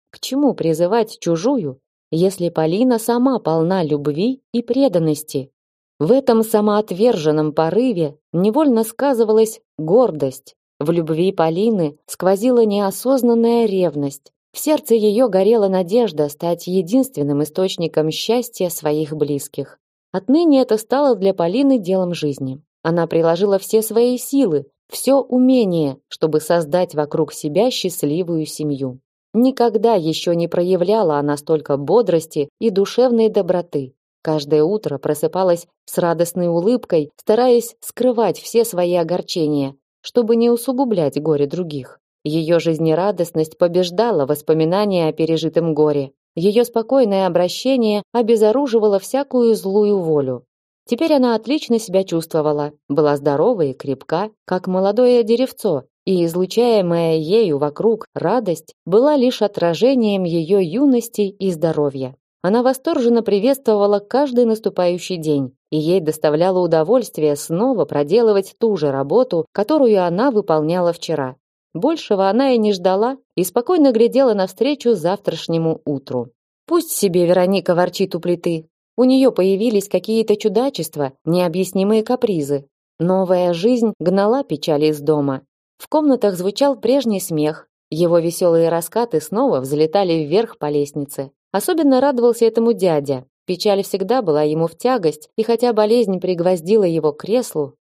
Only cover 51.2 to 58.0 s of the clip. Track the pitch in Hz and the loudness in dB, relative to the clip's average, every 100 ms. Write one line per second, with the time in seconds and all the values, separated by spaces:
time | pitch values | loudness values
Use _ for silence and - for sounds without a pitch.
51.2 | 247 220 220 294 - 226 220 190 190 165 | 2 0 -2 -4 0 -2 0 -2 0 -2
52.2 | 160 160 151 147 147 - - 143 151 143 | -2 -2 0 -2 -4 -8 -6 0 2 2
53.2 | 143 139 196 226 143 127 139 135 - 160 | 0 2 2 0 -2 -4 -8 -8 -4 -4
54.2 | 214 - - 185 185 185 190 214 247 247 | -4 -10 -6 -4 -2 0 0 2 4 4
55.2 | 220 233 254 - 208 147 - _ - 185 | 2 0 -2 -4 -4 -2 -6 _ -2 0
56.2 | 165 175 185 220 240 220 175 170 165 160 | 0 -2 -2 0 2 2 2 0 0 0
57.2 | 156 220 208 139 147 143 214 220 | 0 2 2 0 -2 -2 0 -2